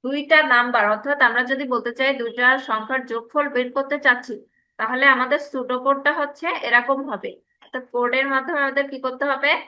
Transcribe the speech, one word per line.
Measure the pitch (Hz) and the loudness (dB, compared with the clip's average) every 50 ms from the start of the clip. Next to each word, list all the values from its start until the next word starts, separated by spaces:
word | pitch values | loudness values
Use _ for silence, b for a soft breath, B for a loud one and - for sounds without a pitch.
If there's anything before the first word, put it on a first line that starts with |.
| - | -4
দুইটা | 254 277 294 285 - 320 302 302 302 254 | -4 -4 -4 2 4 4 4 6 6 4
নাম্বার, | 240 247 247 240 233 208 208 | 4 4 4 2 2 4 2
অর্থাৎ | 214 214 - 277 285 285 269 233 | 0 0 0 -4 2 4 4 4
আমরা | 226 240 254 247 | 4 0 0 0
যদি | 269 262 285 247 | -2 -4 -2 -2
বলতে | 247 233 240 240 233 262 | -2 -2 -2 -4 -4 0
চাই | 262 269 269 262 | 0 0 0 -2
দুইটা | 233 233 233 240 247 254 262 269 - - | -4 -6 -2 2 4 4 4 2 0 -4
সংখ্যার | 220 214 214 214 262 262 254 254 | -4 -4 -2 -4 -4 -4 -4 -4
যোগফল | 226 233 233 - - 294 285 285 277 | -8 -8 -8 -2 -2 -2 -2 0 0
বের | 247 254 247 254 | -2 -2 0 -4
করতে | 269 277 277 285 285 285 | -4 -4 -2 -6 2 2
চাচ্ছি, | 269 240 240 - - 220 - - _ _ _ _ _ _ - | 2 2 2 -2 -10 -12 -12 -14 _ _ _ _ _ _ -6
তাহলে | 220 226 247 254 277 277 269 | -6 -4 0 4 4 4 6
আমাদের | 247 254 247 285 294 285 - | 4 2 0 0 -2 -2 -6
সুডোকোডটা | - 262 254 254 254 254 254 269 277 269 - 294 302 330 | -8 -8 -4 -4 -4 -2 2 0 0 2 2 0 0 0
হচ্ছে | 285 285 285 - 320 339 381 - - 240 | -4 -6 -6 -6 -6 -6 -4 -4 -2 2
এরকম | 233 240 240 247 277 262 277 294 | 2 2 4 2 -2 -2 -2 -6
হবে। | 220 196 - 196 - _ _ _ _ _ _ | -8 -8 -8 -12 -12 _ _ _ _ _ _
অর্থাৎ | _ - 254 247 _ - | _ -12 -12 -12 _ -4
কোডের | 240 240 247 254 262 269 277 | -2 0 0 0 0 0 0
মাধ্যমে | 269 269 262 339 339 285 277 | 0 -2 -2 -2 -2 -2 -2
আমাদের | 269 262 277 277 277 | 0 0 -2 -2 -2
কি | 277 262 269 | -6 -6 -6
করতে | 254 254 254 285 285 | -6 -4 -2 -2 -2
হবে? | 269 262 269 294 330 - - | 0 0 0 0 0 0 -4